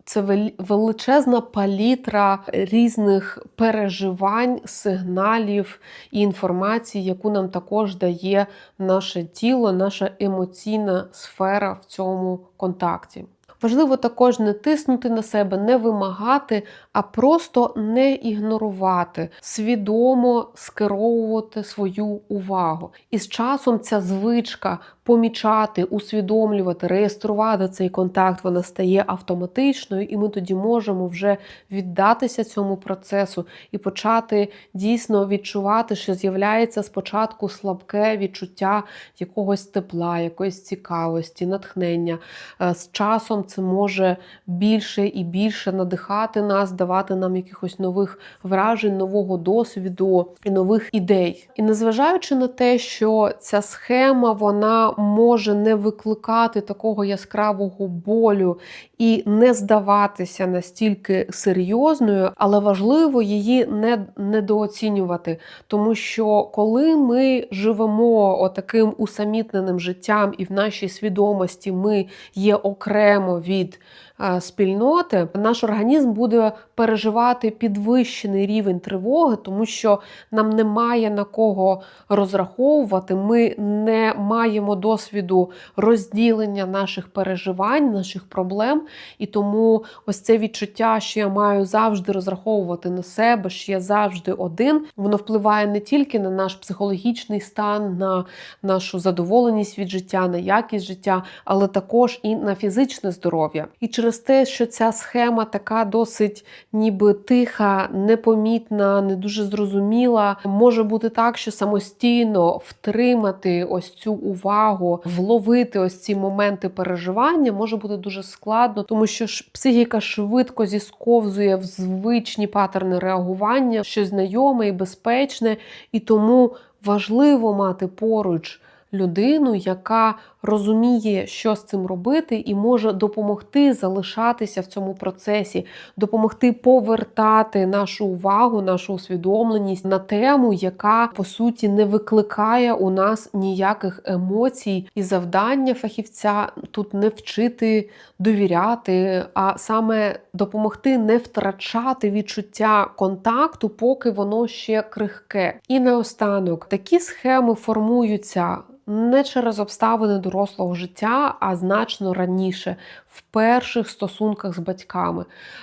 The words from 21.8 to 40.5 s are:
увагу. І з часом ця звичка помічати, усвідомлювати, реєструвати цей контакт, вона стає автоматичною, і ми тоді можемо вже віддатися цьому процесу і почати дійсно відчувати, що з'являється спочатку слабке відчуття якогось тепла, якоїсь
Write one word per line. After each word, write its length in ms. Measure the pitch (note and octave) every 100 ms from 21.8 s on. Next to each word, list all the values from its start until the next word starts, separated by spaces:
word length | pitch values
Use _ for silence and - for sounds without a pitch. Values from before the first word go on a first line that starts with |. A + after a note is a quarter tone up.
| F#3+ F#3+ G#3 G#3 -
увагу. 640 | G3+ F#3+ F#3+ E3+ D#3+ E3+ - _
І 80 | G#3+
з 100 | -
часом 520 | - A#3+ C4+ B3+ A3+
ця 200 | A3+ G#3+
звичка 800 | F3+ F#3+ G#3+ A#3+ A#3 - F#3+ E3+ - _
помічати, 800 | - A#3 A3+ A3+ G#3+ A3 G#3+ F#3
усвідомлювати, 1040 | F3+ G#3 - G#3+ F#3+ A3 A3 G3+ F#3 F3 F3
реєструвати 800 | F#3 G#3 G#3 G#3+ G#3 A3 G#3 F#3+
цей 200 | F#3+ F#3
контакт, 560 | F#3 F#3 F#3 F#3+ F#3
вона 180 | F#3 F3
стає 420 | F3+ - F#3 G3 G3
автоматичною, 1000 | F#3 - F3+ F3+ - C#4 C4 - F#3+
і 120 | G#3 G#3+
ми 120 | G#3
тоді 260 | G#3 F3+
можемо 520 | F#3 G#3 A#3 G#3 F#3 F3+
вже 300 | F3 G3 G3 - - _
віддатися 720 | G3 F3+ F3 G3+ A#3 B3 A#3+
цьому 320 | A3 - G3 F#3+
процесу 680 | F#3+ F#3+ - G3+ F#3+ - E3+ - -
і 60 | G3+
почати 720 | G3 G3 G#3+ A3+ A3+ G#3 G3+ - -
дійсно 540 | F#3+ G3+ A#3 - G#3 G3
відчувати, 680 | G3+ G3+ G3+ G3 A3 A#3 G3+
що 180 | -
з'являється 680 | F#3 G3 F#3+ G3+ A3 A3+ A3
спочатку 640 | G3+ - F#3+ G#3 A3 A3 G3+
слабке 680 | - G3 F#3 - G3+ G#3+ G#3+
відчуття 680 | G3 F#3+ F#3 - F#3+ G#3 G#3 - - _
якогось 480 | F3+ - G3 G3 G3
тепла, 520 | G3+ F#3+ E3+ E3+ E3+
якоїсь 440 | E3+ E3 G3